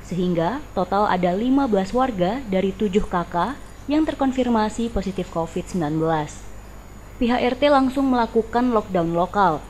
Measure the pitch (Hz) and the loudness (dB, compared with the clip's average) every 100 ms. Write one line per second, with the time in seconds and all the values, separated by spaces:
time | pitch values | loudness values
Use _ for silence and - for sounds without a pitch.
0 | - 175 180 170 165 254 294 - 180 196 | -8 -2 0 2 0 -2 -6 -4 0 2
1 | 214 180 180 180 240 269 277 202 190 247 | 2 2 2 0 2 2 4 2 0 0
2 | 262 202 175 233 240 185 190 190 214 190 | 0 0 0 0 -2 0 0 0 0 0
3 | 208 180 170 175 185 277 - - - 294 | 0 -2 -2 -2 -2 -4 -14 -16 -2 0
4 | 311 302 269 254 240 233 214 214 233 220 | 0 0 0 2 2 2 0 -2 -4 -2
5 | 190 190 180 170 165 - 175 190 147 156 | -4 -4 -4 -4 -4 -4 -4 -2 -2 0
6 | 160 160 147 - - - - - - - | 2 0 -2 -8 -14 -14 -16 -18 -18 -18
7 | - - 240 247 247 254 294 285 269 254 | -18 -2 0 2 2 2 4 6 4 2
8 | 277 254 226 233 220 240 247 226 214 190 | 2 2 2 2 2 2 2 2 2 0
9 | 165 170 180 202 190 151 - | 0 0 0 2 2 2 -4